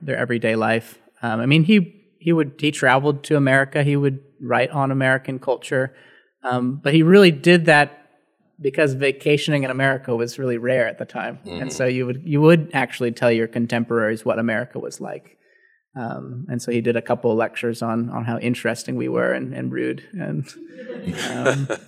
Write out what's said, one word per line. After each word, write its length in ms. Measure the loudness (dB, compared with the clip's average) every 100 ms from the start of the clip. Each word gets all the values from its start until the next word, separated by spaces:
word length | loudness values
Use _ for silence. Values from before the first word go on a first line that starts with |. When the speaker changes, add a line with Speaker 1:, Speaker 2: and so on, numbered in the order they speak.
Speaker 1:
their 140 | -8 -4
everyday 400 | -4 -2 -2 0
life. 420 | 0 -2 -4 -20 _ -10
Um, 180 | -6 -2
I 60 | 2
mean, 160 | 4
he, 400 | 6 4 2 -8 _ _
he 140 | -2
would, 220 | 0 0 -2
he 140 | -4
traveled 500 | 2 4 4 2 -2
to 120 | 0 2
America. 480 | 4 2 2 0
He 120 | 0 2
would 240 | 0 -2 -12 -12
write 300 | -2 0 0
on 200 | -2 -2
American 480 | 0 0 0 -2 -8
culture. 560 | -4 -4 -2 -4 -4 _ _ _ _ _
Um, 380 | -4 -2 -2 -2
but 100 | 2
he 80 | 4
really 280 | 8 8 8
did 360 | 6 4 4 6
that 420 | 4 4 -2 _ _ _ _ _ -6
because 340 | -4 0 0
vacationing 680 | 2 -2 0 0 0 2 -2
in 80 | -2
America 460 | 0 0 0 -2 -2
was 220 | -2 -4
really 200 | -4 -2
rare 300 | 0 0 0
at 100 | -4
the 60 |
time. 340 | -10 -8 -10 -10
Speaker 2:
Mm-hmm. 180 | -12 -10
Speaker 1:
And 100 | -8
so 140 | -2 -2
you 200 | -2 -4
would, 160 | -6
you 160 | -2 4
would 300 | 6 6 4
actually 380 | -2 -4 -2 -4
tell 180 | 0 2
your 160 | 2 0
contemporaries 800 | -4 -2 -2 -2 0 0 -2
what 160 | -2 -2
America 400 | 0 -2 -6 -10
was 200 | -12 -12
like. 360 | -12 -14 _ _ _ _ _ _ _ -12
Um, 500 | -10 -10 -12 -12 -8
and 120 | -8
so 100 | -2
he 100 | -2
did 160 | 0 -2
a 60 |
couple 280 | -2 -2 0
of 60 | 0
lectures 440 | -2 -4 -6 -4
on, 280 | -4 -4 -4
on 140 | -6
how 140 | -6 -4
interesting 560 | -4 -2 -4 -6 -6 -6
we 120 | -4
were 240 | -2 -2
and, 200 | -2 -6
and 200 | -10 -8
rude. 340 | -6 -6 -8 -12
And, 340 | -12 -8 -8 -10 -14 -20 -18 -16 -12 -10 -8 -8
um, 380 | -4 -2 -2 -4 -8